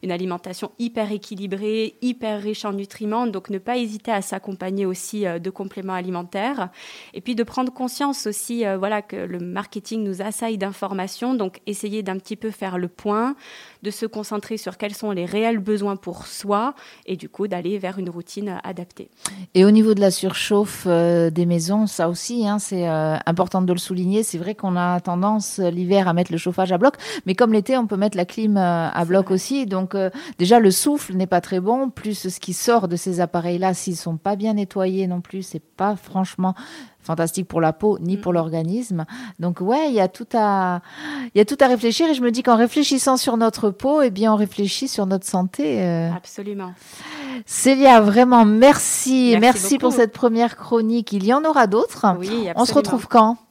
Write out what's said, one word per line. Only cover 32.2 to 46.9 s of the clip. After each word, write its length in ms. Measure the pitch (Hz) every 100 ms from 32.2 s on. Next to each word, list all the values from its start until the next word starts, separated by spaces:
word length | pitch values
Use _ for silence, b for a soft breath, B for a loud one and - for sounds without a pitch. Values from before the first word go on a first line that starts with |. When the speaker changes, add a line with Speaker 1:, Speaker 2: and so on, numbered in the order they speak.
| 185
Speaker 2:
ce 100 | 180
qui 140 | -
sort 340 | 180 - 233 190
de 80 | 170
ces 240 | - 175
appareils-là, 540 | 175 175 170 175 190
s'ils 200 | 180 - 170
sont 200 | 175 160
pas 200 | 196 202
bien 180 | 214
nettoyés 520 | 208 196 202 185 185 185
non 140 | 180
plus, 220 | 175 190
c'est 200 | 185 156
pas 340 | _ - 196 202
franchement 580 | - 190 190 - 185 190 254 320 254 B
fantastique 440 | - 160 165 - 175
pour 140 | 165
la 140 | 160
peau, 240 | 160 208 202
ni 160 | 165 185
Speaker 1:
Mm. 40 |
Speaker 2:
pour 100 | 180
l'organisme. 720 | 175 160 165 160 214 240 180 156 240 240 -
Donc, 220 | 170 175
ouais, 280 | 185 262 311
il 40 |
y 60 | 226
a 80 | 185
tout 180 | - 233
à, 480 | 240 208 196 185 175 B B 302 285 247
il 40 | 196
y 40 |
a 20 |
tout 140 | 214 285
à 60 | 262
réfléchir. 420 | 247 233 226 330
Et 60 |
je 80 | 277
me 80 | 247
dis 120 | 233
qu'en 140 | 254 226
réfléchissant 640 | 233 - 285 262 269 254
sur 180 | - 233
notre 320 | 226 - 214
peau, 320 | 190 269 302
eh 80 | 262
bien, 240 | 190 220
on 40 | 214
réfléchit 520 | 208 - 202 - 262
sur 160 | -
notre 220 | 190 190 -
santé, 560 | 190 185 - 294 240
euh. 280 | 180 170 165 180
Speaker 1:
Absolument. 560 | - - 202 202 185 180 B